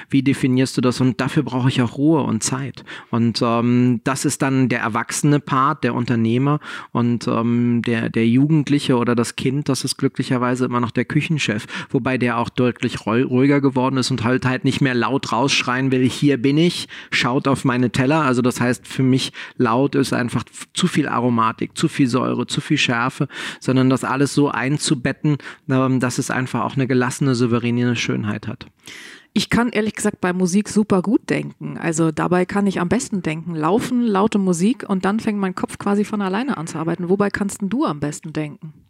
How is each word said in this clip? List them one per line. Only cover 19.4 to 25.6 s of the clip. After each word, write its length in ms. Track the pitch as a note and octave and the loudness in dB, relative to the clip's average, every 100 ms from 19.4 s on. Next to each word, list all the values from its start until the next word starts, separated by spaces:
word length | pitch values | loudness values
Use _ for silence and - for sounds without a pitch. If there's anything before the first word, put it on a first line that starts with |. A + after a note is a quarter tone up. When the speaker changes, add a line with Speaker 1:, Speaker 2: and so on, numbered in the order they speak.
| - - | -16 -2
Speaker 1:
laut 380 | B2 A#2+ C#3 C#3+ | 2 2 2 0
ist 180 | C3+ | 0
einfach 300 | B2 A#2+ B2 - | -2 -2 -4 -6
f-, 220 | - - | -16 -12
zu 140 | - F3+ | -2 0
viel 200 | - C3 | 0 0
Aromatik, 720 | A#2 B2 A#2 A2+ - A#2 - | 0 2 2 0 0 -8 -2
zu 100 | D#3+ | -2
viel 200 | - C3 | 2 2
Säure, 400 | B2 A#2+ A#2+ A#2+ | 2 0 -2 -2
zu 140 | - | -4
viel 160 | - D3 | -2 0
Schärfe, 500 | - A#2 B2 - C#3 - - - | 2 0 -2 -2 -6 -6 -12 -6
sondern 300 | - C3 C3 | 0 4 4
das 140 | B2+ | 4
alles 300 | - C3 C#3 | 0 0 2
so 160 | - C#3+ | 2 2
einzubetten, 880 | A2 B2 D3+ - C#3 C#3 C3 D3+ C#3+ - - | 0 0 -2 0 0 0 -2 0 0 -4 -14